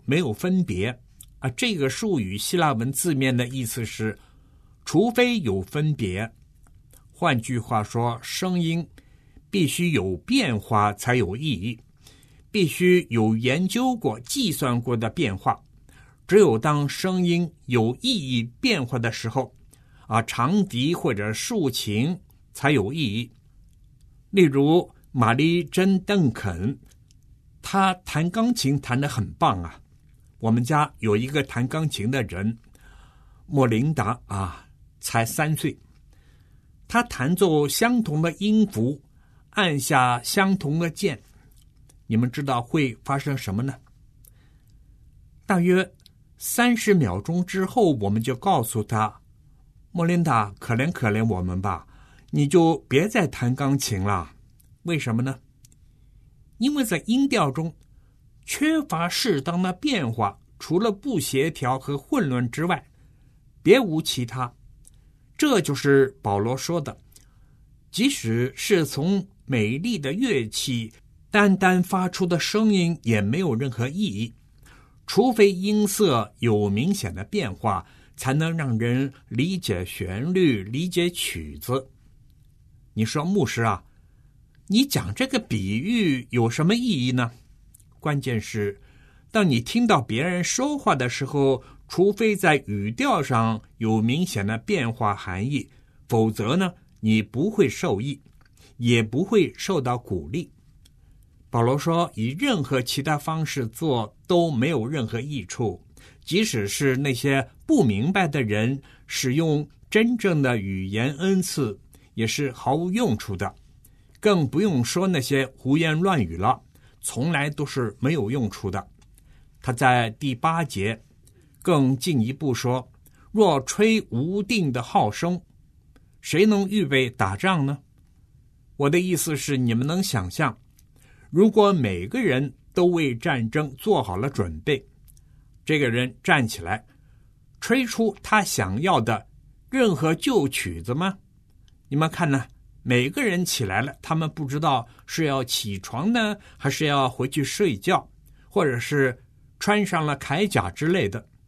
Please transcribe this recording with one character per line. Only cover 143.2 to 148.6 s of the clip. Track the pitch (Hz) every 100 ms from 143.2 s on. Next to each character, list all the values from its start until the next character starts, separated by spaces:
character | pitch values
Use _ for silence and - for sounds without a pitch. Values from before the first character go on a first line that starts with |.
人 | 240 180 180
起 | -
来 | 104 95
了， | 135 -
他 | -
们 | 160 160
不 | - 143
知 | 143
道 | 156 127 120 - -
是 | -
要 | 156 135
起 | 120 - 110 98
床 | - - 190
呢， | 240 214 208 - -
还 | -
是 | - 156
要 | 143 127
回 | - 131
去 | 156
睡 | 131 - 202 98
觉， | - 160 - - - - -
或 | 202